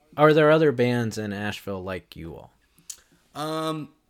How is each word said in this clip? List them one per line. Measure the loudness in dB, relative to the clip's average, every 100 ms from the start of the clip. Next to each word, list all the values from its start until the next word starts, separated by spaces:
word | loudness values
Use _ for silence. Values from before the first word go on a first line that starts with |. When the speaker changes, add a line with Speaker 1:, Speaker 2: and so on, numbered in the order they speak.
| _ 4
Speaker 1:
are | 6
there | 6 6
other | 6 4
bands | 2 0 0 -2 -6
in | -8
Asheville | -6 -8 -8 -10 -10
like | -8 -10 _ -16
you | -16 -16
all? | -20 _ _ _ _ -20 _ _ _
Speaker 2:
Um, | -12 -8 -6 -6 -6 -10 _